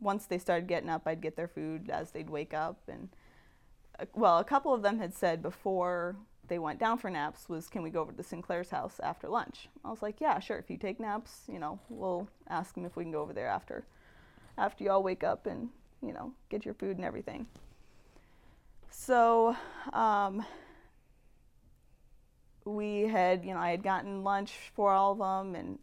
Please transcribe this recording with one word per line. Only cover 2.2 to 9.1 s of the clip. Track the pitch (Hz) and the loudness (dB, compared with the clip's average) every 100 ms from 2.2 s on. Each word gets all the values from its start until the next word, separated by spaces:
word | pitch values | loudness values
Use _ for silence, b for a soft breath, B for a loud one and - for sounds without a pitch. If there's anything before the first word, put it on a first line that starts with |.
| 156 | -8
wake | 151 160 | -6 -4
up. | 156 165 190 - | -4 -4 -6 -12
And, | - 185 b b b b b b b - - | -14 -14 b b b b b b b -18 -12
uh, | 190 | -8
well, | - 214 170 | 4 6 6
a | |
couple | 214 277 294 | 6 2 4
of | 247 | 2
them | 202 220 | 2 0
had | 180 | -4
said | - 185 165 | 0 2 2
before | 180 - 202 185 180 175 175 196 214 - - | -2 -4 -2 0 0 0 -4 -6 -14 -16 -6
they | 175 | -4
went | 156 - | -4 0
down | 226 233 | 0 0
for | 202 | -2
naps | 175 151 - - | -2 -4 -6 -8
was, | 165 - | -8 -6
"Can | 208 | -6
we | 160 | -4
go | 170 | -4
over | 160 | -4
to | - | -6
Sinclair's | 180 170 - 175 180 | -10 -8 -4 -4 -4
house | 147 185 - | -4 -4 -4
after | - | -6